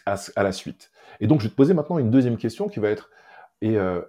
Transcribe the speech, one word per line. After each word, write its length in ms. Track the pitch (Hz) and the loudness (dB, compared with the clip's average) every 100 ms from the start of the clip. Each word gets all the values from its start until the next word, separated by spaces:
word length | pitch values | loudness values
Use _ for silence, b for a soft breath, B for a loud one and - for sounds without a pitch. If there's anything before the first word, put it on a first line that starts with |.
| - | -6
à 100 | 98 | -6
ce, 160 | - - | -4 -2
à 60 | |
la 100 | 98 | -2
suite. 380 | 95 - - - B B B | -2 -10 -16 -20 B B B
Et 60 | 131 | 2
donc, 140 | 151 | 2
je 60 | 107 | 2
vais 40 | |
te 60 | - | 2
poser 180 | 139 | 4
maintenant 240 | 175 147 175 | 4 0 -2
une 120 | 113 | 2
deuxième 260 | 131 123 113 | 2 2 -2
question 320 | 117 - 202 | -4 -6 -8
qui 120 | 113 | -2
va 80 | 104 | -2
être, 220 | 107 - B B B B _ | -2 -8 B B B B _
et, 160 | 110 110 | -2 0
euh, 240 | 92 90 | 0 -4